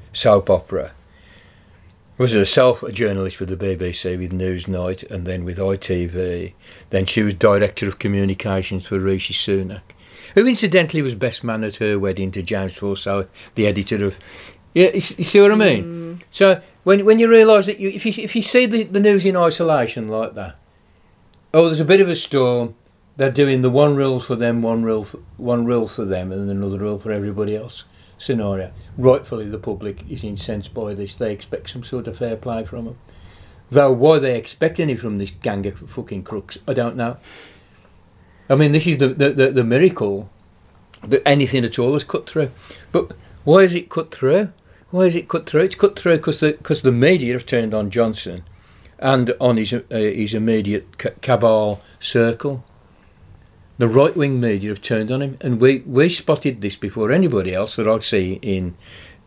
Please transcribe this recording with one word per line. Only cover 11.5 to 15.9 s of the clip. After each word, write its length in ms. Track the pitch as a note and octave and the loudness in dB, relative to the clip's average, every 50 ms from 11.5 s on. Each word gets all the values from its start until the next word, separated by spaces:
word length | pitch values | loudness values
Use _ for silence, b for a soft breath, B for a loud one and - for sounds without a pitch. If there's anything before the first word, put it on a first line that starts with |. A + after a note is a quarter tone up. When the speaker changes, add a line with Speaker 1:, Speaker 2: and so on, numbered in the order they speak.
| A2 A2 A2 | -6 -4 -4
Speaker 1:
at 140 | G#2 G2+ | -6 -4
her 220 | - A2+ G#2 G#2 G2+ | -4 -2 -2 0 0
wedding 320 | G2 G2 F#2 G2 F#2+ F#2+ F#2+ | -2 -2 -2 -2 -4 -4 -4
to 100 | G2 F2+ | -6 -6
James 320 | E2+ G#2+ G2 F#2+ F#2 - | -4 -4 -4 -4 -6 -6
Forsyth, 800 | - G2+ G2+ G2 F#2+ - G2+ G2 G2+ F#2+ - _ - - - _ | -6 -6 -6 -6 -4 -4 -4 -4 -4 -4 -6 _ -20 -20 -10 _
the 120 | A2+ G#2+ | 0 0
editor 360 | G#2 G2+ G2+ F#2+ - A2+ G2+ G2+ | 2 0 0 -2 -4 -4 -2 -2
of, 160 | G2 F#2 - B B B B B B B B B _ _ | -4 -4 -8 B B B B B B B B B _ _
yeah, 140 | E3 F#3 F3+ | 4 4 4
you 80 | - | 4
s-, 220 | G3 - - - - | 2 0 0 0 0
you 60 | F3+ | 0
see 160 | - - G3+ | 4 6 6
what 120 | G3+ G3+ G#3+ | 6 6 6
I 40 | |
mean? 280 | G#3+ G#3+ F#3+ B2+ G#2 - | 4 4 4 2 2 -2
Speaker 2:
Mm. 380 | E3+ | -6